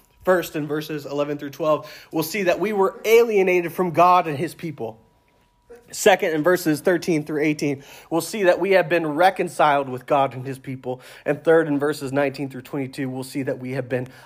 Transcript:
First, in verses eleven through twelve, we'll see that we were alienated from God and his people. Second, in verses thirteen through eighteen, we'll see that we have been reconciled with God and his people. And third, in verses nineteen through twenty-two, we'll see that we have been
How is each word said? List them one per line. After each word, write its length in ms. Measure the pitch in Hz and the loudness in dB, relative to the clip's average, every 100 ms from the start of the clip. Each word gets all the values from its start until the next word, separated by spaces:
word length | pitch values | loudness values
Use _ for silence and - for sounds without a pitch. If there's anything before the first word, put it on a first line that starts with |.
| _ _ | _ _
First, 320 | 185 180 165 156 | 0 0 0 -6
in 120 | 147 | -4
verses 400 | 151 151 151 143 | -6 -6 -10 -8
eleven 320 | 143 147 147 | -4 -4 -4
through 100 | 143 | -10
twelve, 420 | 139 156 147 - - - | -4 0 0 -2 -20 -8
we'll 100 | 160 | -4
see 220 | 156 214 | -4 -2
that 160 | 175 170 | 0 0
we 140 | 208 | 0
were 280 | 208 190 - 208 | 0 0 0 4
alienated 680 | 226 240 208 185 180 170 | 6 6 4 2 2 0
from 160 | - 180 | -2 -2
God 380 | 156 180 180 165 | 4 6 6 2
and 100 | 139 | -4
his 160 | - | -6
people. 460 | - 165 135 113 - _ _ _ _ _ _ _ - _ | -8 -12 -10 -12 -12 _ _ _ _ _ _ _ -20 _
Second, 460 | - 208 185 190 156 | 2 4 4 2 0
in 80 | |
verses 380 | 156 180 156 147 | 2 2 2 0
thirteen 420 | 196 165 180 156 | 0 0 0 -2
through 180 | 147 151 | -2 -2
eighteen, 420 | 151 151 147 135 - - - | -2 0 -4 -6 -10 -20 -6
we'll 100 | 165 | -4
see 220 | 160 220 | -4 0
that 160 | 180 - | 2 2
we 140 | 190 | 4
have 140 | 185 160 | 2 4
been 280 | 170 156 147 | 0 0 2
reconciled 720 | 185 190 180 - 151 143 131 | 2 2 -6 2 2 2 0
with 160 | 123 - | -8 -2
God 300 | 147 135 127 | 0 0 -2
and 100 | 127 | -12
his 140 | 131 | -12
people. 420 | - 131 123 127 - - - | -12 -12 -10 -10 -12 -12 -6
And 180 | 147 | -2
third, 240 | 165 165 156 | 4 4 4
in 120 | 143 | 0
verses 340 | 147 147 135 | -2 -4 -4
nineteen 360 | 139 139 131 139 | -2 -2 -4 -10
through 100 | 127 | -10
twenty-two, 480 | - 147 131 139 131 | -10 -8 -8 -8 -8
we'll 140 | 131 | -8
see 180 | 131 147 | -8 -8
that 160 | 131 123 | -6 -6
we 140 | 127 | -8
have 180 | 135 120 | -8 -6
been 200 | 127 127 - | -6 -6 -14